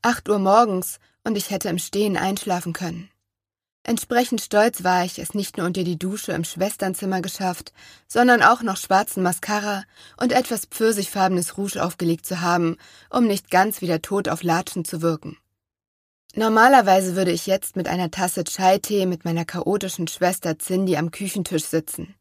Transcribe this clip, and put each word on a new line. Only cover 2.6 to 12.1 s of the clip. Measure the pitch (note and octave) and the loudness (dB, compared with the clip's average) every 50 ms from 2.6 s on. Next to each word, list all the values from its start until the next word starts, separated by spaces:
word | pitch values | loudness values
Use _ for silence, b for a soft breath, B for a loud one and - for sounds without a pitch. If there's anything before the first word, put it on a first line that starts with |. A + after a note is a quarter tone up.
| F3 F3 E3 | -2 -6 -8
können. | - F#3 E3 E3+ E3+ F3+ _ _ _ _ _ _ _ _ _ _ _ _ _ _ _ _ | -6 -8 -8 -8 -10 -14 _ _ _ _ _ _ _ _ _ _ _ _ _ _ _ _
Entsprechend | - A#3 A3+ - _ A#3+ A#3+ B3 A#3+ B3 A3 | -2 -2 -2 -2 _ 2 2 2 2 -2 -4
stolz | - - - G#3 G#3+ A#3+ - - F3+ | -4 0 2 4 4 4 2 0 0
war | F3+ F3+ F3+ F3 | 2 2 2 0
ich, | F3+ - | -2 -6
es | - F3 - - | -10 -12 -6 -4
nicht | G#3 G3 - - | -6 -6 -4 -6
nur | - E3+ | -4 -4
unter | F3+ F3 F#3+ F3+ | -2 -2 -2 -2
die | F3 F3 | -2 -4
Dusche | D#3+ F3 F#3 G3+ G#3 - - - | -4 -4 -6 -6 -6 -6 -6 -4
im | F3 E3 | -4 -6
Schwesternzimmer | - - E3 F#3 G#3 - - G3 F#3+ F#3 - G3+ F#3+ F#3+ F#3 | -6 -4 -4 -4 -4 -2 -4 -4 -4 -4 -4 -4 -4 -2 -2
geschafft, | E3+ F#3 - - G3 F#3 F3 - - - B B B B B B B | -4 -6 -8 -4 -4 -4 -4 -6 -12 -20 B B B B B B B
sondern | B - A#3 A#3+ B3 B3 A#3 - | B 2 4 6 6 6 8 8
auch | G3 A#3 A#3+ A#3 | 6 6 4 0
noch | A3 F#3+ | -6 -4
schwarzen | - - - F#3+ F#3+ A3 - - G3 F#3 | -6 -2 2 2 2 2 0 -2 0 0
Mascara | F3 E3+ - - - G#3+ G#3 G#3 G#3 G3+ G3 F#3+ B B B B B B | 0 0 -2 -4 -4 -4 -2 -2 -4 -4 -6 -8 B B B B B B
und | - B3+ B3 B3+ | -4 -2 2 2
etwas | B3+ B3+ - A#3 G#3+ - | 2 0 0 -4 -6 -6
pfirsichfarbenes | _ - - A3+ A3 A3 G3+ G3 - - G3+ F#3+ F#3+ F#3 F3 F3 - - | _ -4 0 0 0 2 0 -4 -4 0 0 2 2 2 0 -2 -4 -6
Rouge | - G3+ G3+ - G3 | -6 -8 -6 -4 -4
aufgelegt | - F3+ E3+ _ F3 E3 | -4 -4 -4 _ -2 -2